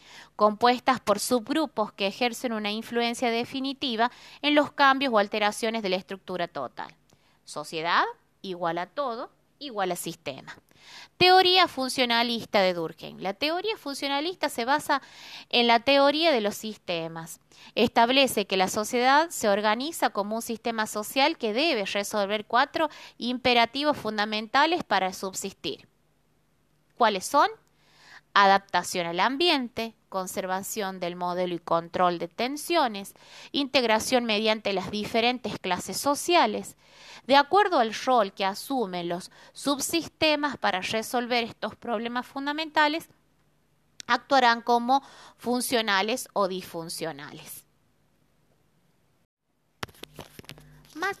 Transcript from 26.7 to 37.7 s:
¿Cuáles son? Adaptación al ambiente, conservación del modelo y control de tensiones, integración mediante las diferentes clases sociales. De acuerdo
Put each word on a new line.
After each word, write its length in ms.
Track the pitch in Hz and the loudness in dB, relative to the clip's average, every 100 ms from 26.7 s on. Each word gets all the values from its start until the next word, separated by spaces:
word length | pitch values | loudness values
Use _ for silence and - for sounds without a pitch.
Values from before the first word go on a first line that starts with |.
| _ _ - | _ _ 0
¿Cuáles 280 | 226 190 - | 0 0 0
son? 240 | 285 370 440 _ _ _ _ - - _ | 2 2 0 _ _ _ _ -20 -20 _
Adaptación 720 | 196 196 196 - 175 175 185 170 | 6 6 6 2 -4 -2 -4 -4
al 140 | 170 | 0
ambiente, 760 | 214 269 349 294 240 - 226 - _ | 0 2 2 0 -2 -8 -10 -12 _
conservación 920 | 190 185 - 190 185 190 226 190 185 | -8 -6 -6 -4 -4 -6 -6 -6 -6
del 160 | 175 175 | -6 -4
modelo 380 | 180 175 180 | -4 -2 -2
y 60 | 170 | -4
control 580 | - 165 170 180 180 170 | 0 -2 0 2 2 2
de 100 | 170 | -4
tensiones, 840 | - 240 294 - 339 254 202 196 - - - - | -4 -4 -4 -2 0 0 -2 -12 -18 -20 -20 -8
integración 720 | - 277 277 233 220 - - | -4 0 2 2 2 2 0
mediante 480 | 240 208 220 220 208 | 2 0 0 0 -2
las 180 | 190 185 | -4 -4
diferentes 680 | 208 202 233 233 254 214 - | -6 -4 0 0 0 -6 -6
clases 380 | 190 180 - 185 | -4 -4 -4 -4
sociales. 800 | 285 285 - 349 240 202 196 - _ - - - - | -2 -2 2 4 4 0 -8 -16 _ -20 -20 -10 4
De 100 | 277 | 4
acuerdo 440 | 285 381 415 | 6 4 4